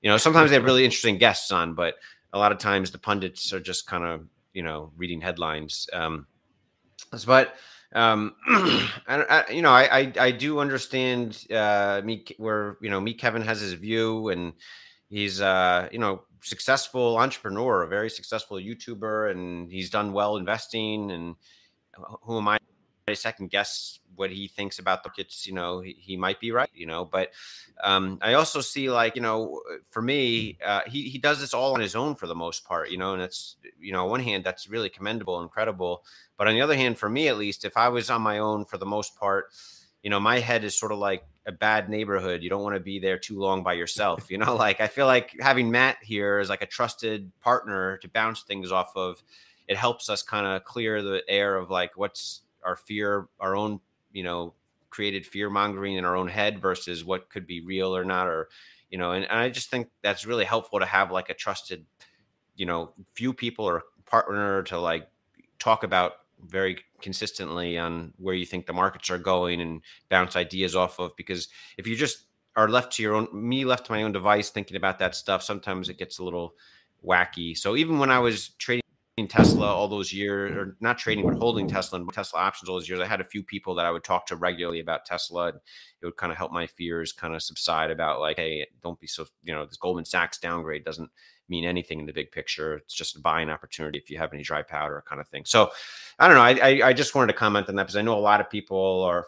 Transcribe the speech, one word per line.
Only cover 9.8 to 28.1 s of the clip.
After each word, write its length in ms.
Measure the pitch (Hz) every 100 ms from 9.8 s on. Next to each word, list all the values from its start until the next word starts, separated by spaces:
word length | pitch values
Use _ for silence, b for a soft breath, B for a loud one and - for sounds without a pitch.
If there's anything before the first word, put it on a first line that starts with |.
| 135 131
I, 140 | 135 -
I 120 | 127
do 280 | 117 139 147
understand, 840 | 143 135 - 131 127 123 120 104 -
uh, 500 | 110 104 104 101 101 101
Meet 220 | 113 -
Ke-, 120 | -
where, 380 | 110 107 104 101
you 80 | 110
know, 100 | 98
Meet 160 | 104 117
Kevin 240 | 123 113
has 200 | 110 110
his 120 | 101
view, 560 | 87 104 113 113 110 110
and 240 | 90 87 82 B B B B _
he's, 340 | 104 101 92
uh, 480 | 98 92 92 90 90
you 60 | 117
know, 240 | 107 92 _ _
successful 760 | - 104 - 135 - 127 120 113
entrepreneur, 640 | 131 - 107 98 127 104
a 60 | 82
very 240 | 98 110
successful 460 | - - 113 - 98
YouTuber, 720 | 98 117 - 110 110 107 107
and 400 | 92 90 87 87
he's 180 | 95 92
done 240 | 104 104
well 240 | 98 104 107
investing. 720 | 90 110 - 113 110 107 101
And 260 | 87 85 85 b b b b _ -
wh-, 220 | 87 110
who 160 | - 113
am 100 | 104
I 120 | 107 _ _ _ _ -
to 80 | 104
second 340 | 113 - 95
guess 500 | 98 101 - - - _ 90
what 140 | 95
he 180 | 95 101
thinks 300 | - 101 -
about 240 | 98 92
the 80 | -
markets? 380 | - 95 - 95
You 60 |
know, 260 | 95 87 90
he, 140 | 92
he 220 | - 92 92
might 240 | 101 101
be 120 | 113
right, 180 | 117 135
you 120 | - 82
know, 200 | 82 87
but, 260 | 95 92 B B B B -
um, 380 | 98 95 95